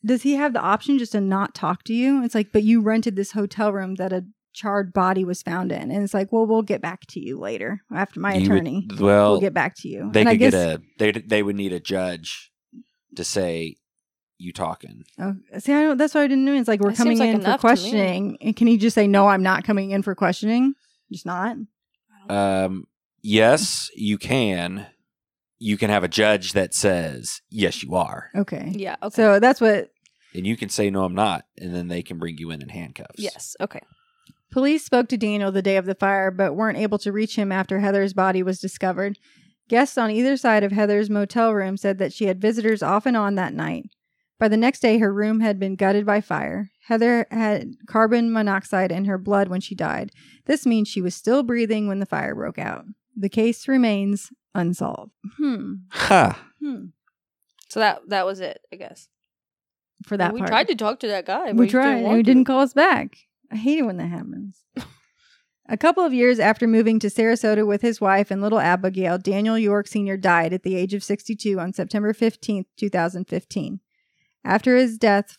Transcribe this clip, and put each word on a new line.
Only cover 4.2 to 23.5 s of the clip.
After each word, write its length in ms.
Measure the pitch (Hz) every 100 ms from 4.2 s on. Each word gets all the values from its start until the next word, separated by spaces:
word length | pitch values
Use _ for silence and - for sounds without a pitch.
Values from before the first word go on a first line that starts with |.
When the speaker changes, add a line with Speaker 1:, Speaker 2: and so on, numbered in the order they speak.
| 180 _ _
Speaker 1:
charred 400 | - 220 202 190
body 320 | 196 185 190 185
was 160 | 180
found 300 | - 175 185
in." 180 | 156 -
And 120 | 190
it's 100 | 202
like, 180 | 202 196
"Well, 140 | 226 220
we'll 160 | 226
get 180 | 208 208
back 200 | - 185 -
to 100 | -
you 200 | - 135
later 420 | 95 110 107 196 _
after 280 | 165 196 -
my 140 | 202 95
Speaker 2:
You 60 | 98
would, 60 | 98
Speaker 1:
attorney. 300 | - 87 90 -
Speaker 2:
well, 320 | 101 101 104
Speaker 1:
We'll 80 | 104
get 120 | 190 -
back 200 | 160 -
to 60 | 175
you." 220 | - 208
Speaker 2:
they 80 | 214
Speaker 1:
And 80 | 226
I 40 |
Speaker 2:
could 60 | 220
get 120 | 254
Speaker 1:
guess 260 | - 82 78
Speaker 2:
a, 40 | - _
they, 120 | 107
they 300 | 107 101 107
would 120 | 101 101
need 160 | 98
a 60 | 87
judge 720 | - 95 92 87 80 - - _ _ - _ _ _ -
to 80 |
say, 520 | 85 101 90 82 82 - _ _ _ _ _ _
"You 120 | 90
talking." 520 | - 85 85 - 55 - -
Speaker 1:
Oh, 160 | 190 190 _ -
see, 120 | -
I 120 | 285
don't, 140 | 311 262
that's 180 | 294 302
what 60 |
I 40 | 285
didn't 180 | 269 269
know. 100 | 285
It's 120 | 233
like, 120 | 208
"We're 100 | 202
Speaker 3:
That 80 | 233
Speaker 1:
coming 200 | 233 226
Speaker 3:
seems 20 |
like 100 | 226
Speaker 1:
in 60 | 214
for 60 |
Speaker 3:
enough 200 | 190 269
to 60 | 233
me. 20 |
Speaker 1:
questioning." 680 | 233 190 214 190 185 202 -
And 140 | 214 214
can 100 | 233
he 120 | 226
just 180 | 220 226
say, 100 | 208
"No, 220 | 196 202
I'm 160 | 190
not 220 | 185 185 180
coming 260 | 202 196
in 100 | 196
for 140 | 202 190
questioning"? 580 | 185 180 208 233 262 277 _ _ _
Just 160 | 185 180
not? 300 | 180 208 247 214 _ _ _ _ _ -
Speaker 2:
Um, 580 | 101 98 95 92 95 - _ _ _
yes, 680 | 107 107 110